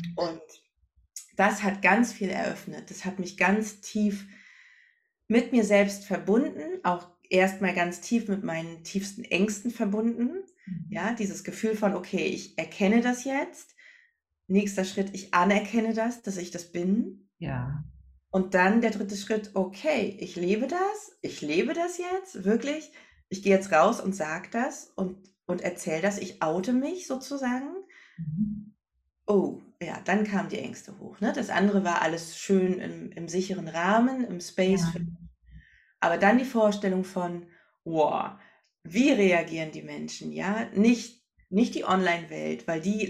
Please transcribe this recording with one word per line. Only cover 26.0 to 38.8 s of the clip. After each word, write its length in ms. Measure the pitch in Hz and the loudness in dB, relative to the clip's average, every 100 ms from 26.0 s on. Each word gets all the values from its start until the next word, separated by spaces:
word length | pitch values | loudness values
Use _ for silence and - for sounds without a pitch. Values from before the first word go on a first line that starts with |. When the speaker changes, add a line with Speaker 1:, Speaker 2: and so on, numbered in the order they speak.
Speaker 1:
das, 160 | 190 202 | 0 -2
ich 240 | 185 - | -6 -4
oute 300 | 160 165 190 | -2 0 0
mich 340 | 247 285 359 - | 0 0 -4 -6
sozusagen. 600 | 254 - 285 254 247 277 359 381 - - - | -8 -6 -6 -4 -4 -6 -10 -14 -20 -20 -12
Speaker 2:
Mhm. 560 | 160 156 208 208 - - _ _ _ _ - | -8 -2 -2 -4 -12 -20 _ _ _ _ 0
Speaker 1:
Oh, 360 | 208 151 - - - | 2 2 -4 -14 -12
ja, 200 | 165 160 - | -10 -8 0
dann 200 | 196 208 | 0 2
kamen 260 | 202 165 | 0 -2
die 80 | - | -6
Ängste 400 | 135 117 - - | -8 -12 -16 -18
hoch, 200 | - - | -16 -4
ne? 120 | 202 - | -2 -2
Das 140 | - | -2
andere 340 | - 196 196 180 | 2 4 4 2
war 180 | 170 | 2
alles 340 | 165 165 - - | 2 -2 -8 -8
schön 420 | - 190 185 180 | 2 4 4 0
im, 320 | 170 165 165 | -4 -10 -12
im 160 | - 170 | -10 -6
sicheren 400 | 170 190 185 160 | -4 -2 -4 -6
Rahmen, 560 | 165 175 220 247 262 233 | -2 4 4 4 2 -4
im 160 | 180 | -6
Space 420 | - - 185 190 | -8 0 4 4
Speaker 2:
Ja. 80 | 170 | 2
Speaker 1:
für 60 | - | 0
mich. 140 | 170 - - _ _ - - _ _ - | -6 -8 -16 _ _ -20 -20 _ _ 0
Aber 180 | 175 170 | 2 4
dann 200 | 196 240 | 6 6
die 60 | 262 | 4
Vorstellung 600 | 233 214 202 196 185 185 | 4 4 4 0 0 -2
von, 420 | - 175 175 170 _ _ _ - | -4 -4 -6 -12 _ _ _ -4
wow, 480 | 160 147 - - - - _ _ _ | 2 2 2 -4 -8 -20 _ _ _